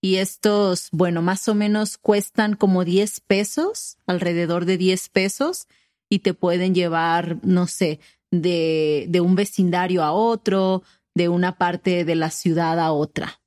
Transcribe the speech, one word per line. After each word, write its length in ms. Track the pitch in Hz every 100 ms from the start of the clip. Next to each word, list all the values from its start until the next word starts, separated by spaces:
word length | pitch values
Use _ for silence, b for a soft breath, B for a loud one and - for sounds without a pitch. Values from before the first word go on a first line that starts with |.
Y 140 | 190 185
estos, 680 | 190 - 214 208 202 180 -
bueno, 300 | 160 180 170
más 260 | 170 196 -
o 60 | 208
menos 420 | 208 208 214 -
cuestan 580 | - 208 202 - 214 208
como 300 | 196 185 175
diez 340 | 180 208 -
pesos, 800 | _ 196 208 - 349 453 - - -
alrededor 580 | 180 175 170 170 170 175
de 120 | 185
diez 320 | 185 185 -
pesos, 580 | - 190 - 294 370 - _ _ _ _
y 100 | 202
te 140 | -
pueden 400 | 175 180 175 185
llevar, 640 | 185 175 165 165 165 170 170
no 240 | - 180 175
sé, 320 | - 175 151 b b _
de, 760 | 180 170 175 160 160 156 151 147
de 100 | 175
un 160 | 175 185
vecindario 680 | 202 - 180 180 180 180
a 80 | 156
otro, 720 | 170 226 226 - 190 190 190 b b _ -
de 120 | 175
una 300 | 175 180 -
parte 480 | 180 175 - 180 165
de 100 | 165
la 160 | 160
ciudad 480 | - 180 165 165 165
a 120 | 160
otra 480 | 151 151 - - -